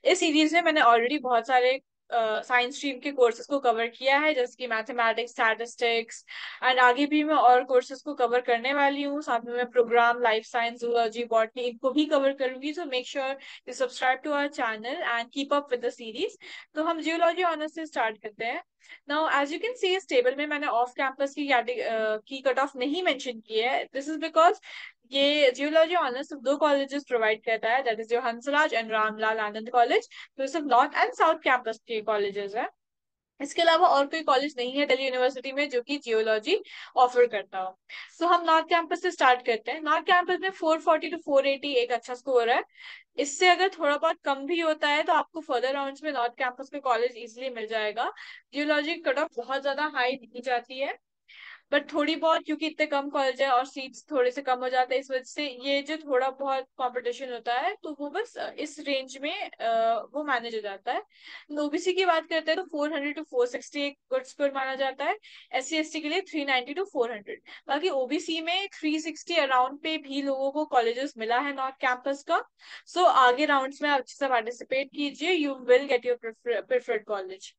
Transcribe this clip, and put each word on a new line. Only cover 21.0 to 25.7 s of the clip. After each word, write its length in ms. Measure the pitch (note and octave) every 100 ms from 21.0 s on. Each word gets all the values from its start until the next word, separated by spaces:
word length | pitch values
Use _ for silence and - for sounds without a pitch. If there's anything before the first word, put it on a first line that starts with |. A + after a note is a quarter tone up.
| C4+ C4+ C#4
की 120 | D4+ C#4+
कैटे-, 340 | B3 A3+ A#3+
अ, 360 | - A3+ A3 G#3+
की 240 | - C4+
कट 180 | C4 B3
ऑफ 160 | C#4
नहीं 280 | C4 C#4 E4
मेंशन 360 | F4+ C4+ C4+ A3+
की 200 | - A3
है। 280 | A#3+ - -
This 220 | C4+ C#4
is 80 | D#4
because 380 | D#4+ D#4+ E4+ G#4+ - - - _ _
ये 400 | C4+ C#4+ D4 C4+
जियोलॉजी 440 | B3+ D4